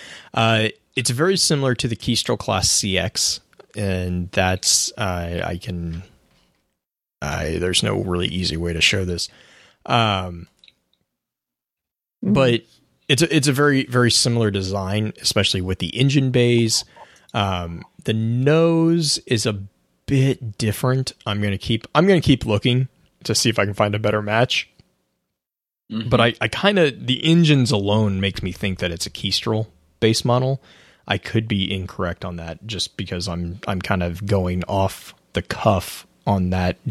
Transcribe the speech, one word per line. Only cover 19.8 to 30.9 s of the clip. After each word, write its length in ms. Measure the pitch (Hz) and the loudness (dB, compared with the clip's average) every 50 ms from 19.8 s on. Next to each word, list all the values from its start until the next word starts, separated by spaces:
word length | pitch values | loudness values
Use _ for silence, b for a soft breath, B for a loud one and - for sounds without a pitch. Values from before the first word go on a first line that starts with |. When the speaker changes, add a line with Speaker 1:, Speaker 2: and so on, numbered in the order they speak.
| _ _ _ _ _ | _ _ _ _ _
Speaker 1:
bit 520 | - 139 135 131 135 - - 127 110 - | 0 2 2 4 2 0 -2 -6 -10 -6
different. 560 | - 117 107 - - - 127 127 131 131 - - - - | -4 -2 -2 -2 0 0 0 0 0 -2 -4 -8 -8 -6
I'm 160 | 110 101 104 | -4 -2 -2
gonna 160 | 104 101 98 | 0 -2 -2
keep, 300 | - - - 113 - - - - | -2 -2 -2 -2 -2 -2 0 2
I'm 120 | 147 175 | 2 4
gonna 140 | 196 190 156 | 4 4 4
keep 240 | - - 135 - - | 4 4 2 2 2
looking 420 | 113 104 101 - 123 123 127 135 - _ _ _ _ _ _ - | 0 0 0 2 2 2 2 0 -2 _ _ _ _ _ _ -6
to 100 | - 110 | -2 -2
see 140 | - - 113 | 0 0 2
if 80 | 104 117 | 2 2
I 60 | 101 | 0
can 80 | 104 98 | 0 0
find 220 | - 107 104 104 | 0 0 0 0
a 40 | 104 | 0
better 220 | 107 107 107 107 | 0 0 0 0
match. 480 | 104 104 107 113 127 - - - - - _ _ _ _ _ _ _ _ _ _ _ _ _ _ _ _ _ _ _ _ _ _ _ - | -2 0 2 2 2 2 0 -4 -6 -8 _ _ _ _ _ _ _ _ _ _ _ _ _ _ _ _ _ _ _ _ _ _ _ -10
Speaker 3:
Mm-hmm. 180 | 110 113 107 117 | -8 -6 -2 2
Speaker 1:
But 100 | 127 117 | 2 4
I, 120 | 120 120 - - | 4 2 2 0
I 60 | 117 | -4
kinda, 420 | 113 - - - 202 208 185 165 139 | -4 -2 0 0 2 4 4 2 2
the 320 | 117 - 123 123 131 - - | 0 -2 -4 -2 -2 0 2
engines 460 | 160 165 170 165 151 147 135 123 110 | 4 6 6 6 6 6 4 4 2
alone 480 | 117 101 101 101 104 110 107 101 95 95 | 2 0 2 2 2 4 2 2 2 0
makes 220 | 98 98 87 - | 0 -2 -2 -4
me 100 | - 90 | -6 -6
think 280 | 90 - 104 98 92 - | -6 -4 -4 -4 -4 -4
that 120 | 95 87 | -4 -4
it's 140 | 87 - - | -4 -6 -8
a 60 | - | -10
Kestrel 600 | - - - 95 - - - 117 110 110 110 - _ _ _ _ _ _ | -8 -8 -6 -4 -4 -2 -2 -2 -2 -2 -2 -6 _ _ _ _ _ _
base 260 | 117 113 113 - - | 2 2 4 2 2
model. 360 | 120 120 123 131 131 139 b b b b b b b | 2 2 2 2 0 -2 b b b b b b b